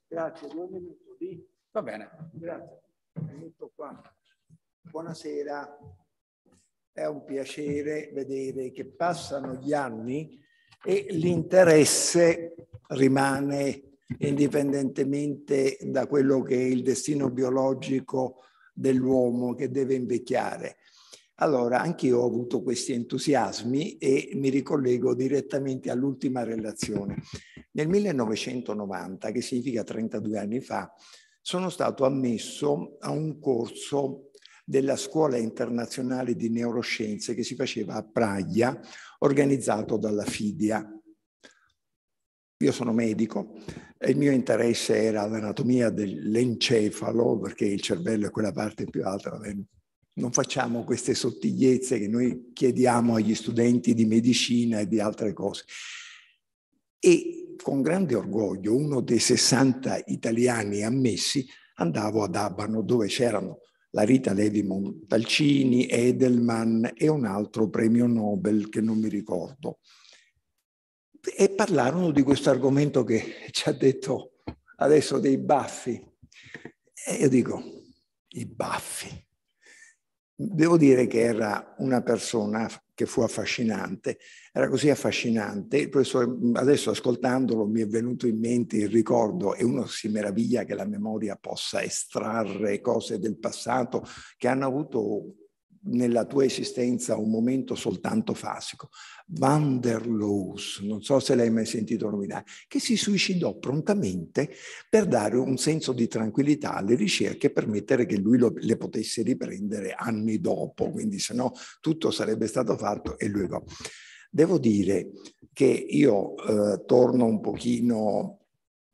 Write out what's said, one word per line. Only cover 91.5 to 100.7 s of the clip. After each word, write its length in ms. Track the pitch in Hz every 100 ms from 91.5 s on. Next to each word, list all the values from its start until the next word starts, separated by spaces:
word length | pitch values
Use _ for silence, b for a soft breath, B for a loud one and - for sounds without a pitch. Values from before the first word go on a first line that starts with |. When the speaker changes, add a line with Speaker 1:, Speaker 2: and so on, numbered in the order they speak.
| - - 101
Speaker 1:
estrarre 1000 | 110 - - - 107 113 104 98 107 101
cose 380 | 123 113 - 113
del 200 | 110 92
passato 640 | 113 - 117 127 120 110 B B B B
che 100 | 123
hanno 160 | 131
avuto 720 | 135 131 156 120 107 104 - - - _ _ _
nella 440 | - 123 123 117 107
tua 180 | 139
esistenza 720 | 135 123 117 - 123 117 - 110
un 140 | 107
momento 440 | 110 117 131 120
soltanto 600 | 113 117 - - 107 -
fasico. 560 | 110 107 - - - - b b b -
Van 540 | 160 135 151 147 127
der 260 | 120 113 117
Loos, 760 | 110 104 101 92 98 -